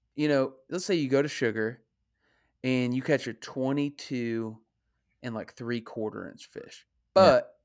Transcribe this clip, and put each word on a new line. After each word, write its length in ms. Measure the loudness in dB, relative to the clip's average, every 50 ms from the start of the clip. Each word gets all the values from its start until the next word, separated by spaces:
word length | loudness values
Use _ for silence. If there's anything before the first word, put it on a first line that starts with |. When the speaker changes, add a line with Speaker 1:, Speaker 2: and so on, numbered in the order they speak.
| _ _ -6
Speaker 1:
you 120 | -2 0 2
know, 240 | 2 2 2 0 -4 -14 _ -10
let's 160 | -10 -8 -2
say 100 | -2 0
you 140 | 0 0 2
go 120 | 2 2
to 60 | 2
Sugar 540 | 0 -2 -2 -2 -2 0 -2 -4 -4 -4 -8 _ _ _ _ _ _ _ _ _ _ _ _ _ _ _ _ -4
and 300 | -2 0 0 0 0 -2
you 60 | -2
catch 240 | 0 0 0 0 0
your 80 | -4 -12
twenty-two 1200 | -12 -14 -12 -6 -4 -2 -2 0 -2 -2 -4 -6 -10 -12 -8 -6 -4 -4 -4 -4 -4 -6 -6 -10 -14 _ _ _ _ _ _ _ _ _ _ _ _
and, 140 | -10 -10 -8
like, 180 | -8 -10 -12 -14
three-quarter 760 | -12 -6 -6 -6 -6 -6 -8 -8 -6 -6 -6 -6 -8 -12 -12
inch 200 | -14 -18 -20 -16
fish, 360 | -16 -16 -16 -16 -20 -20 _ _ _ _ _ _ 6
Speaker 2:
Yeah. 60 | 8 8 10 8 6
Speaker 1:
but 180 | 4 0 -16 _